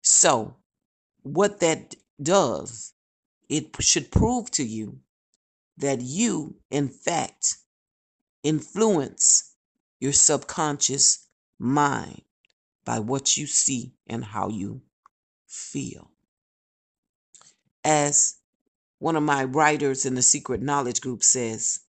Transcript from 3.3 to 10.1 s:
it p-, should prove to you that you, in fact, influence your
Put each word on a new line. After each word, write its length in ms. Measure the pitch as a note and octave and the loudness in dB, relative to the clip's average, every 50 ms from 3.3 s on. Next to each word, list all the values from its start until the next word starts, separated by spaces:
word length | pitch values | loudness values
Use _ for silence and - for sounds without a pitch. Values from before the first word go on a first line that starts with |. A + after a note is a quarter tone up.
| _ _ _ _ | _ _ _ _
it 240 | - D3+ D3 - | -4 -4 -4 -6
p-, 100 | - - | -8 -2
should 280 | - - - E3 C3+ - | 2 2 2 2 0 0
prove 400 | - - G#3+ A3+ B3 B3 G#3+ - | 2 2 2 4 2 0 -4 -4
to 140 | - - C3+ | -4 -4 -4
you 340 | A2 A2 A2 A2 F#2+ - C3 _ _ _ _ _ _ _ _ _ _ _ _ _ _ _ | -4 -4 -8 -8 -10 -12 -18 _ _ _ _ _ _ _ _ _ _ _ _ _ _ _
that 240 | - C#3 C#3 C#3 A#2+ | -4 -2 -2 -2 -2
you, 560 | B2 B2 C#3+ F#3 A#3+ A#3 F3+ D#3+ C#3+ - - _ _ _ | -4 -6 -4 -2 -2 0 -2 -4 -6 -8 -14 _ _ _
in 180 | - D3 C#3+ C3 | -4 -2 -2 -2
fact, 720 | C3+ - - - E3+ D#3 B2+ - _ _ - - - - _ _ _ _ _ _ _ _ _ _ _ _ _ _ _ _ | -6 -8 -8 -4 -4 -4 -4 -4 _ _ -6 -6 -6 -6 _ _ _ _ _ _ _ _ _ _ _ _ _ _ _ _
influence 1120 | - D3 D#3 D3+ - - - F#3+ A3 A3 G3+ D#3+ C3+ A2 G2 - - - - - - - _ _ _ _ _ _ _ _ _ _ | -2 0 0 0 -2 -6 0 2 2 4 4 2 0 -4 -4 0 4 4 4 4 2 -2 _ _ _ _ _ _ _ _ _ _
your 120 | B2 C#3 | -4 2